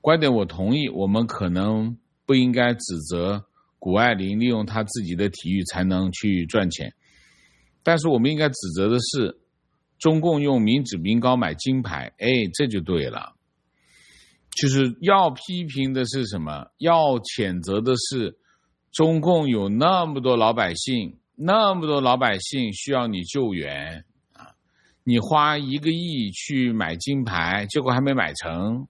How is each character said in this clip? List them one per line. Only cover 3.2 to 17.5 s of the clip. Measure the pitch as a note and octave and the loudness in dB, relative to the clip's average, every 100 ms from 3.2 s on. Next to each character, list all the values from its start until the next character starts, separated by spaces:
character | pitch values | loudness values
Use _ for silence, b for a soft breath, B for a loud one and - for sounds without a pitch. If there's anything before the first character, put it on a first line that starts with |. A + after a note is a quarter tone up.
| F2 G2+ - _ _ _ | -2 -2 -6 _ _ _
谷 | - | -2
爱 | F#2+ A#2+ | 2 2
凌 | G#2 F#2+ G#2 | 2 -2 0
利 | A#2+ | 0
用 | A#2 G#2 | 0 -2
她 | A2 | -4
自 | G#2+ A#2+ | -4 -6
己 | F#2+ | -6
的 | F2 G2+ | -2 -2
体 | - E2+ | -2 -4
育 | G2 | -2
才 | E2+ F#2 | -2 -2
能 | F#2 F#2 F#2 | 0 0 -2
去 | F2+ G#2 F#2 E2 | -2 -2 0 0
赚 | A2+ F#2 | 0 0
钱， | - C#2+ _ b b b b b b b b | -4 -12 _ b b b b b b b b
但 | - E3 | 0 2
是 | D#3+ | 4
我 | C3 | 2
们 | B2+ | 2
应 | D3+ | 2
该 | D3+ | 0
指 | B2+ F#2+ | 0 -6
责 | E2 G2 | 0 2
的 | A#2+ | 2
是 | A#2 C#3 G#2+ - _ _ _ _ _ _ | 0 -2 -2 -4 _ _ _ _ _ _
中 | D#3+ D#3+ | 2 4
共 | E3+ D3+ | 2 2
用 | C#3+ C3 | 2 2
民 | G#2+ C3 | 4 2
脂 | A#2+ F#2+ | 0 -4
民 | E2+ A#2 | 0 2
膏 | B2 B2+ | 4 2
买 | F#2 | 0
金 | D#2 C3+ C3 | -2 -2 -2
牌。 | A2 D#2 B1 _ | -2 -6 -10 _
哎， | A2+ B2+ G2+ | 0 0 0
这 | - C#3+ | -2 -2
就 | G#2 | -2
对 | E2 F2 C2 | -2 -2 -2
了， | A1+ - _ _ _ _ b b b b b b b _ | -8 -12 _ _ _ _ b b b b b b b _
就 | - C#3+ | -2 0
是 | C3+ C3 A#2 | 2 2 0
要 | F3 G3 F3 | 4 4 4
批 | - - F3+ | 0 -8 -8
评 | E3 C3+ C3+ | -6 -4 -2
的 | C3 | -2
是 | B2 C3+ A2+ | -2 -4 -4
什 | G2 | -6
么？ | D2+ D2+ C2 _ | -8 -10 -14 _
要 | D#3+ E3+ D3+ B2 | 2 4 4 0
谴 | - - G2+ | -4 -4 -4